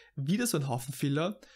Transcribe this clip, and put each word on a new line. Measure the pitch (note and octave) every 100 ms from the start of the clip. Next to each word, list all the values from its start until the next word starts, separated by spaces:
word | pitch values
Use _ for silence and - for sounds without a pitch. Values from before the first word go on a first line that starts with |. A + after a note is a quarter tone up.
| - -
wieder | C#3 G#3 A#3+
so | D#3
ein | C#3
Haufen | B2 C3+
Filler. | - C#3+ C#3+ E3+ G#3 -